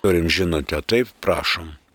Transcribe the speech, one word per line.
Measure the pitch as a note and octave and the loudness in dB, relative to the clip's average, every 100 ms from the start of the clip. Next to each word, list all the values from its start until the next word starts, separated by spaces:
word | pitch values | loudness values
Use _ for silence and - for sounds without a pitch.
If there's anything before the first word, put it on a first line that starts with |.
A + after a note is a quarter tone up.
turim | G2+ F2 E2 | 2 2 2
žinutę, | E2 F2+ D#2+ C#2+ D2+ | 0 0 0 -2 -6
taip, | - A#2 B2 - | 0 0 0 -4
prašom. | F#2+ E2+ - - D#2+ D2 _ | -2 -2 -2 -4 -8 -18 _